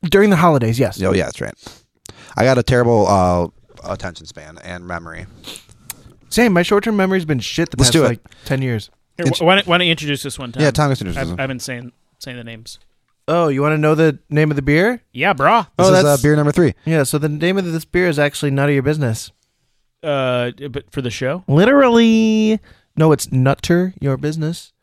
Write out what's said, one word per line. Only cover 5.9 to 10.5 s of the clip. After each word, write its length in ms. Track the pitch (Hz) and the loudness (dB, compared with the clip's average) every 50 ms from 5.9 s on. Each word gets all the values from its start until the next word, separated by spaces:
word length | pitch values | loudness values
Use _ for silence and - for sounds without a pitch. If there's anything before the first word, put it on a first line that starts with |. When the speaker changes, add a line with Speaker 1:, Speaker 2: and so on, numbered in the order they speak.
| - - _ - _ _ _ _ | -20 -20 _ -20 _ _ _ _
Speaker 1:
Same. 240 | - 220 240 233 185 | 0 2 2 2 2
My 80 | 170 | 0
short-term 340 | 175 - 214 202 202 226 214 | 2 2 0 0 0 0 -2
memory's 300 | 202 190 185 190 190 170 | 0 0 0 0 -2 -2
been 140 | 156 151 127 | -2 -4 -4
shit 300 | 104 - - - 170 170 | -4 -6 -4 -4 -4 -4
the 40 | - | 0
Speaker 2:
Let's 100 | 127 135 131 | 0 2 4
Speaker 1:
past, 40 | 135 | 4
Speaker 2:
do 120 | 165 143 | 2 2
it. 20 | |
Speaker 1:
like, 120 | 123 117 - _ - - _ - | 2 -2 -4 _ -20 -20 _ -8
ten 160 | - 135 135 | -6 -6 -4
years. 280 | 135 127 120 110 104 - _ _ _ _ _ | -4 -4 -4 -6 -8 -10 _ _ _ _ _
Speaker 3:
Here, 80 | - 175 | -4 -2
Speaker 2:
Int- 140 | 135 - - | -2 -2 0
Speaker 3:
wh-, 20 | |
why 140 | 170 165 190 | 2 2 2
don't, 120 | 202 190 | 2 2
why 100 | 180 170 | 0 0
don't 100 | 180 180 | 0 2
you 40 | 170 | 0
introduce 320 | 165 147 151 147 143 135 - | -2 -2 -2 -6 -6 -6 -6
this 160 | 139 - - | -10 -12 -12
one, 140 | 135 120 | -14 -12